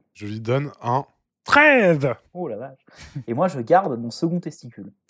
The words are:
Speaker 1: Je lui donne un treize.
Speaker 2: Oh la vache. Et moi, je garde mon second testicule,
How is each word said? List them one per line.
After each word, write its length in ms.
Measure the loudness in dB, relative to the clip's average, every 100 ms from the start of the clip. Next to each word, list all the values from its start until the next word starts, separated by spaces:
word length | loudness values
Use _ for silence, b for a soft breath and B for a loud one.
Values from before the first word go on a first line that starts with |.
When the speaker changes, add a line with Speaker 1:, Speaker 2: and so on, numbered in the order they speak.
| _ -14
Speaker 1:
Je 100 | -12
lui 140 | -8
donne 300 | -2 -2 -2 -8
un 240 | -4 -2 -4 _ _ _
treize. 640 | 2 4 6 6 4 2 0 -4 _
Speaker 2:
Oh 140 | -10 -10
la 100 | -10
vache. 280 | -12 -18 _ B B -12 -6
Et 60 |
moi, 140 | -2 -2
je 120 | -2
garde 380 | 2 4 2 -4
mon 100 | -8
second 300 | -4 -4 -4
testicule, 520 | -6 -14 -18 -18 -20 _